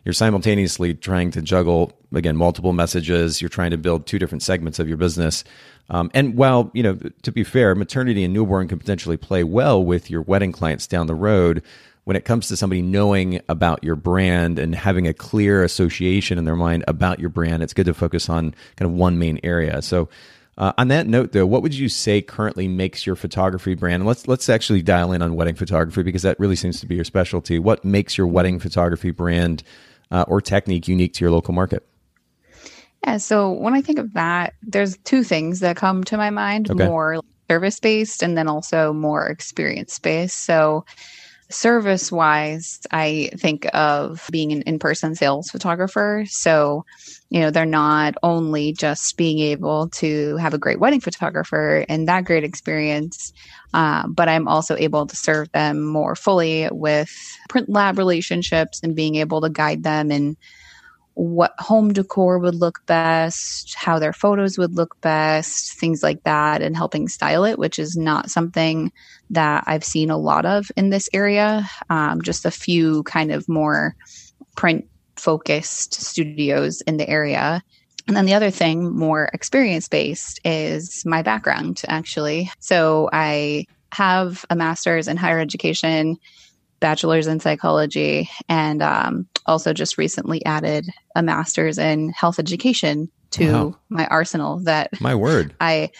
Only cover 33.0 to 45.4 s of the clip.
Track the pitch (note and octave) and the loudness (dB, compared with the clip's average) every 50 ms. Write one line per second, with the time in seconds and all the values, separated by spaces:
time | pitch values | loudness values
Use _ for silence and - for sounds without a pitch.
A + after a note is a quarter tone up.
33 | - C4+ A3 G#3 - - G#3+ G#3 G3+ F#3+ F#3 - - A3+ C4 C#4 C#4 - D4+ C#4+ | -4 -2 -2 -2 -2 0 2 2 2 2 0 -2 0 0 2 2 2 0 -2 -2
34 | A#3+ G#3+ G#3 F3 E3 E3+ F3 F3 F3 - - _ - A3 G3 G3+ G3+ F#3+ F3+ - | -4 -4 -4 -2 -2 0 0 -2 -2 -4 -6 _ -8 -4 -2 0 0 0 -4 -8
35 | - - C4+ C4 A#3 - E3+ D#3+ D#3 E3 F#3 F#3 F#3 F3 E3+ - G#3 F#3+ F#3+ F#3 | -4 2 2 2 2 2 0 0 0 -2 -2 0 0 0 0 2 0 0 0 0
36 | F#3 - A3 G#3+ G#3 G#3 G#3 G#3 G#3 G3+ G#3 G#3+ G#3+ G#3+ F#3 F3+ F#3 E3+ E3 D#3+ | -2 -2 -2 -2 -2 -2 -2 -2 -2 -2 -2 -2 -2 0 2 2 2 2 2 2
37 | D#3 D#3 D#3+ D#3+ - _ _ _ _ - E3 E3 F#3 G3 - - - A3 A3 G#3+ | 0 0 -2 -4 -6 _ _ _ _ 0 0 2 2 0 -2 0 0 2 2 2
38 | A3 G#3+ - - - F3 E3+ E3 D#3+ D#3 D3+ D3+ - - E3 D#3+ D#3 D#3 D3+ D#3 | 0 -2 -4 -2 -2 0 0 0 0 0 -2 -4 -4 -2 0 2 2 2 0 0
39 | D3+ D3+ D3+ D3+ D3+ - E3 - - - - - D#3 D#3 - - F3+ - - - | -2 -2 0 -2 -2 -4 -6 -8 -12 -10 -6 -4 -4 -4 -4 -6 -8 -10 -10 -4
40 | - D#3+ D#3+ D#3+ F3 F3+ - - - - E3+ D#3+ D#3 D#3 D3+ D#3 - - - - | -2 -2 0 0 -2 -4 -6 -4 -2 2 4 4 4 4 2 -2 -4 -10 -18 -20
41 | - - - - - - - _ _ - - - - A#3 A#3+ A#3 G#3 G3 F#3+ F3+ | -20 -20 -20 -20 -20 -20 -20 _ _ -14 -6 0 2 2 4 4 2 2 0 0
42 | - - F3+ E3 D#3+ D3+ D3+ D3+ D3+ D3+ D#3 D#3+ E3 - - - - - - D#3+ | -2 -2 0 2 4 4 4 2 0 -2 -4 -8 -10 -12 -14 -14 -10 -6 -2 -2
43 | D#3 D3+ D3+ D3+ C#3+ - - F#3 - D#3+ D3+ C#3+ - - - D3+ D#3 D3+ D3 D3 | 0 0 0 -2 -4 -4 -4 -2 0 0 0 -2 -2 -2 0 2 2 2 2 0
44 | C#3+ D3+ D#3+ E3 - - E3 D#3+ D#3 D3+ D3+ C#3+ - D3 D#3+ D#3 - D3 D#3 - | -2 -4 -8 -12 -10 -6 -4 -2 -2 -2 -2 -2 -2 -2 -2 -2 0 -2 -2 -2
45 | - D#3 D#3+ - D3 C#3 C#3 D3 | -2 -4 -2 0 0 0 0 0